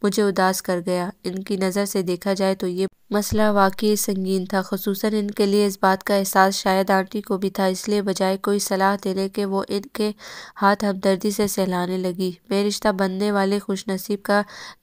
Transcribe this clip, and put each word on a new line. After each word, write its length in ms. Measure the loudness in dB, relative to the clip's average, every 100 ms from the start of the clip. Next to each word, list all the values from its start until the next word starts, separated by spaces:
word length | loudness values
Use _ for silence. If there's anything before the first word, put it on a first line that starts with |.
मुझे 180 | 0 2
उदास 380 | 2 2 2 0
कर 180 | -2 -2
गया। 300 | -2 -2 -4 -6 -8
इनकी 320 | -8 -4 -2
नज़र 280 | 0 0 -2
से 180 | -2
देखा 300 | -2 -2 -2
जाए 220 | 0 0 0
तो 120 | -2
ये 200 | -2 -4 _ -4
मसला 380 | -2 0 2 4
वाकई 440 | 4 4 4 2 2
संगीन 480 | 0 -2 0 -2 0
था, 160 | -2
खुसूसन 520 | -2 -4 -2 -2 0 0
इनके 300 | -2 0 2
लिए। 200 | 4 2
इस 100 | 2
बात 220 | 2 2
का 120 | 2 0
एहसास 400 | 2 4 4 2
शायद 360 | 0 2 4
आंटी 300 | 2 2 -6
को 160 | -4 -2
भी 120 | -2
था, 180 | 0 0
इसलिए 340 | 0 -2 -2
बजाय 340 | 0 0 0 0
कोई 200 | 0 0
सलाह 340 | 0 2 2 2
देने 300 | -2 -2 -2
के 160 | -2 -2
वो 160 | -2 -2
इनके 480 | -4 -6 -4 -4 -4 -16 -18 -16 0
हाथ 280 | 2 2
हमदर्दी 480 | 0 0 0 2 0
से 160 | 0 -2
सहलाने 480 | 0 0 0 -2 -2
लगी। 380 | -2 -2 -4 -4 -4
मैं 120 | 0
रिश्ता 280 | 0 0 -2
बनने 380 | 0 -2 0 0
वाले 280 | 2 0 0
खुशनसीब 600 | -2 -6 -4 -6 -4 -6
का 220 | 2 0 0 -10 -18 -6